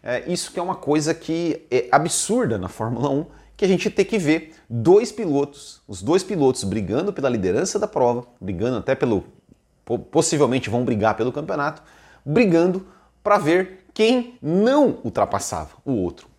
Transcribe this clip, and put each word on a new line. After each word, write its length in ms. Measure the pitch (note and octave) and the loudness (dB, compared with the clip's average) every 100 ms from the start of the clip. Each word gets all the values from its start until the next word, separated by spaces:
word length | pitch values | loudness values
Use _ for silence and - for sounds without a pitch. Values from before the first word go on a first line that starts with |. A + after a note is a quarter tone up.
é, 200 | - B2 - | -4 -4 -4
isso 240 | F3 - | -6 -6
que 80 | - | -6
é 20 | |
uma 140 | F3 F3 | -6 -6
coisa 380 | - D#3 D3+ | 0 0 0
que 520 | D#3+ - E3 E3+ C#3+ _ | -4 -4 -4 -2 -6 _
é 160 | B2 - | -2 4
absurda 680 | C#3+ D#3+ - - A#3+ F#3+ G#2+ | 2 2 -4 0 0 0 -2
na 100 | F#2 | -6
Fórmula 420 | - A2 C3+ C#3+ | -6 -4 -2 -2
um, 160 | C#3 E3+ - _ - | -2 -4 -16 _ -2
que 80 | |
a 40 | F#3+ | 2
gente 220 | F3+ G#3 | 2 0
tem 140 | G3+ | 0
que 140 | F#3+ A3 | 0 0
ver 360 | D3+ D#3+ - - _ | 2 0 -2 -20 _
dois 420 | A#2 A2+ G3+ A#3+ | 0 6 6 4
pilotos, 720 | - F#3+ C#3 C#3+ - - - - | -4 -2 -2 -2 -8 -20 -20 -16
os 140 | F#2 | -8
dois 200 | G#2 F#3 | 0 0
pilotos 420 | F#3+ G3 C3+ B2 | 0 2 2 2
brigando 500 | G2 G#2+ F#2 A#2 G3+ | -4 -4 -2 -2 -2
pela 160 | G3 C3+ | -2 -2
liderança 500 | A#2+ F#2 G#2 F#3+ G3+ | 0 0 0 -2 -4
da 80 | G#3 | -4
prova, 400 | D3 B2 A#2+ B2 _ | 0 0 0 -8 _
brigando 360 | F#2 E2+ A#2 A#2+ | -10 -4 -2 -2
até 160 | F#2+ | -2
pelo, 300 | C3+ C3+ G2+ - _ _ _ _ _ - | -2 0 0 -4 _ _ _ _ _ -6
po-, 120 | A2+ | -6
possivelmente 720 | - D#3 - D3+ C3+ B2+ - | -2 0 0 2 2 2 -2
vão 140 | A#2+ | -2
brigar 320 | B2 A2 G#2+ G#2+ | -2 0 0 0
pelo 160 | A#2+ | -4
campeonato, 500 | D3 - D3+ C#3+ - _ - _ _ C#3+ | -4 -6 -4 -4 -8 _ -20 _ _ -2
brigando 600 | E3+ A3 E3 F3+ F#3 F#3 _ _ _ | 2 4 4 2 0 -8 _ _ _
pra 140 | G#3 G3+ | 2 2
ver 480 | D3 F3 F#3 - _ | 4 0 0 -10 _
quem 440 | - A3 B3 A#3+ - | 0 2 2 -2 -8
não 560 | D3 F3+ A3 C#4+ B3+ - A2+ | -2 2 4 4 4 0 -6
ultrapassava 640 | G#2 G2 G2 - D#2+ D#2 - - | -2 -2 -2 -4 -8 -8 -12 -4
o 80 | |
outro. 340 | A#2+ F2 - - | -2 -2 -6 -20